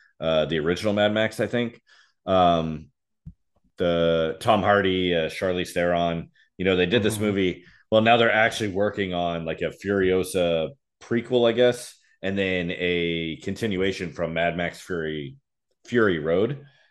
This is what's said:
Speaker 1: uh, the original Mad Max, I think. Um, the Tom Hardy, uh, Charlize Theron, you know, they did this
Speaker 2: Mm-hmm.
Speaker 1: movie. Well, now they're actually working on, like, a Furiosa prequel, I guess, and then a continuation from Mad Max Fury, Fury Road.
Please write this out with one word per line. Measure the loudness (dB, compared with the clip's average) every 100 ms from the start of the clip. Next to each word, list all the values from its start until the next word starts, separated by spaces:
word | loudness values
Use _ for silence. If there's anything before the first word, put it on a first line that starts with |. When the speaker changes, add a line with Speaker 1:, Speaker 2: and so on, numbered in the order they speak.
| _ -8
Speaker 1:
uh, | -2 0
the | 0 -2
original | -2 -2 -2
Mad | 0 0
Max, | 2 -2 -2
I | -4
think. | -2 -4 -8 _ _ _ _ 0
Um, | 4 4 4 -2 -6 -12 _ _ _ -20 -20 _ _ _ -4
the | 0 2 2 2 0 -2
Tom | 0 2
Hardy, | 4 4 4 0 0
uh, | 0 -2
Charlize | -2 -2 -2 -4
Theron, | -2 0 0 0 -2 -8 _ _ -4
you | 0
know, | 2
they | 2
did | 2
this | 0 0
Speaker 2:
Mm-hmm. |
Speaker 1:
movie. | 0 0 0 -2 -10 -18 0
Well, | 2
now | 6 4
they're | 4
actually | 4 2 0 -4
working | -2 -2 -2 -4
on, | -2 -2 -4 -6
like, | -4
a | -6
Furiosa | -6 -2 2 4 2 0 0 2 0 -2 -8 _ _
prequel, | -4 -4 0 2 4
I |
guess, | 4 2 2 -6 -20 _ _
and | -6 -2
then | 0 -2 -2
a | -4 -2 0 -2 -4 -6 -8
continuation | -8 -6 -4 -2 -2 -4 -8
from | -6 -6
Mad | -2 -2 -2
Max | -6 -6
Fury, | -10 -6 -6 -6 -10 -14 _ _ _ _ -4
Fury | 0 2 2
Road. | 0 0 0 -4 -14 _ _